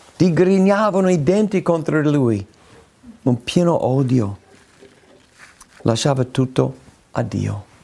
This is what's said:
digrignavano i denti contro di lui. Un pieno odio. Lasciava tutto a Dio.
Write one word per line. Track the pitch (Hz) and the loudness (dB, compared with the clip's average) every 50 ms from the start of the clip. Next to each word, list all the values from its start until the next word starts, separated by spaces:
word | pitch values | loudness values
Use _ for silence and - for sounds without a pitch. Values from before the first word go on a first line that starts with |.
| - - - | -20 -8 -2
digrignavano | - 160 185 160 147 185 185 196 190 185 196 202 202 220 214 175 190 190 185 | 0 2 2 4 4 2 4 4 2 4 2 2 2 0 0 0 0 2 2
i | 185 170 143 | 2 0 2
denti | 143 185 208 220 202 202 185 156 | 2 2 2 0 0 -2 -2 0
contro | - 170 165 147 - 147 156 147 | 0 -2 -2 -2 -2 -2 0 0
di | 151 | 0
lui. | 147 147 131 120 110 101 95 - _ _ _ _ - - - _ _ _ - - - - - | 0 2 2 0 0 -2 -4 -8 _ _ _ _ -20 -20 -20 _ _ _ -20 -20 -14 -6 -2
Un | 127 123 120 - | -2 -2 -2 -2
pieno | - - 175 175 170 160 - - | -2 0 0 2 2 0 0 0
odio. | 117 127 135 139 123 127 127 107 101 101 - _ _ - - _ _ _ - - - _ _ _ _ - - _ _ _ - - - - - - _ _ - - | 0 0 0 0 0 0 0 0 -2 -6 -10 _ _ -20 -20 _ _ _ -20 -20 -20 _ _ _ _ -20 -20 _ _ _ -20 -20 -20 -20 -20 -20 _ _ -6 -2
Lasciava | - 113 113 - 151 139 127 127 | -2 -2 0 0 -2 0 -2 -2
tutto | 127 - - 131 127 - - 131 127 135 - - - - _ _ _ - | -4 -2 -2 -2 -2 0 -2 -2 -2 -4 -10 -18 -20 -20 _ _ _ -6
a | 120 120 | -6 -6
Dio. | 110 101 101 98 101 101 101 95 - _ - | -4 -4 -6 -4 -6 -6 -8 -12 -16 _ -20